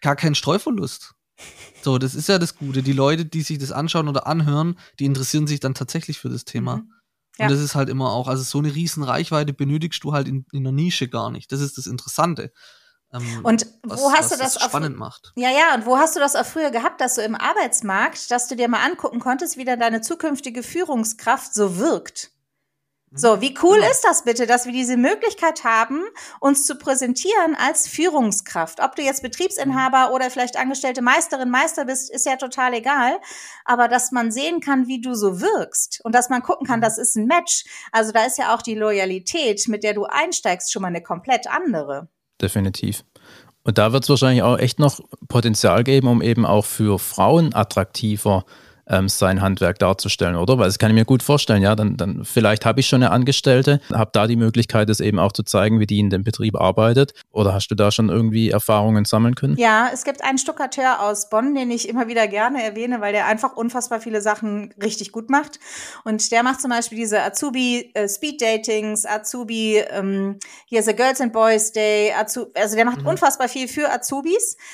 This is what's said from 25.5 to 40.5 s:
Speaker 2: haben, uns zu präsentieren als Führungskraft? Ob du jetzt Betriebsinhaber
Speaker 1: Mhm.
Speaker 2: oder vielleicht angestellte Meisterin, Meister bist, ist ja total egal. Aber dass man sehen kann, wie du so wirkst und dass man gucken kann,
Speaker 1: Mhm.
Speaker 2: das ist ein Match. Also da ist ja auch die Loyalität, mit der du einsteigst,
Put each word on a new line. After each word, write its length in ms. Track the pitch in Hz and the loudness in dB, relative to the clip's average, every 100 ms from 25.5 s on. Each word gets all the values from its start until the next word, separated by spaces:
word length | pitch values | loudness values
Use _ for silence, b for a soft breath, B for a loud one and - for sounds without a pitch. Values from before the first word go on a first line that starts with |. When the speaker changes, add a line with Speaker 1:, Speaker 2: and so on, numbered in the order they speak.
| 320 | 0
Speaker 2:
haben, 400 | 240 226 233 285 415 B B B | 0 2 0 -4 -8 B B B
uns 260 | 277 277 - | 2 2 0
zu 100 | 285 | -4
präsentieren 800 | 302 269 247 254 370 427 330 294 | -2 -2 -2 -2 0 2 2 2
als 320 | 262 320 - | 0 0 -2
Führungskraft? 920 | - 349 302 220 - - 175 165 - | -2 0 2 0 -2 -4 -6 -6 -2
Ob 140 | 269 294 | -4 -2
du 60 | |
jetzt 200 | 277 277 | -4 -4
Betriebsinhaber 840 | 247 - 359 - 277 262 262 262 247 | -6 -4 -4 -2 -2 0 2 4 2
Speaker 1:
Mhm. 60 | |
Speaker 2:
oder 160 | 262 254 | 0 -2
vielleicht 260 | 254 247 - | -2 -4 -4
angestellte 460 | 254 262 262 247 | -4 -4 -4 0
Meisterin, 480 | 240 277 - 269 254 | 2 2 2 0 0
Meister 340 | 254 320 330 262 | 2 0 -2 -6
bist, 240 | 262 - | -6 -6
ist 160 | 262 285 | -4 -2
ja 100 | 254 | -2
total 380 | 262 269 254 | -4 -2 -2
egal. 440 | 233 226 285 247 370 B B B B | 0 0 0 0 -2 B B B B
Aber 240 | - 240 233 | -2 2 4
dass 240 | 247 - | 2 0
man 180 | 254 226 | -2 -2
sehen 300 | 226 302 339 | -2 -2 -2
kann, 260 | - 269 247 | 0 0 0
wie 120 | 262 | -4
du 140 | 247 | -6
so 260 | 233 202 180 | -2 0 0
wirkst 600 | 349 370 - - - - | 0 0 -2 -4 -4 -6
und 100 | 226 | 0
dass 140 | 240 240 | 2 2
man 140 | 247 | 0
gucken 240 | 254 - 254 | -2 -4 -2
kann, 140 | 233 | 0
Speaker 1:
Mhm. 40 | |
Speaker 2:
das 140 | 226 220 | 0 0
ist 180 | - 220 | -2 -2
ein 100 | 220 | 2
Match. 380 | 349 349 - B B B | 2 0 -4 B B B
Also 200 | 226 220 | -2 2
da 120 | 226 | 2
ist 140 | 262 254 | 2 0
ja 160 | 226 | 0
auch 80 | 233 | -2
die 120 | 233 | -2
Loyalität, 920 | 214 214 202 190 185 - 339 262 208 - | -2 0 0 0 -4 -4 -2 0 0 -2
mit 140 | 208 | -2
der 100 | 214 | -2
du 100 | 202 | -2
einsteigst, 680 | - - 339 330 202 | -2 -2 -2 -2 -2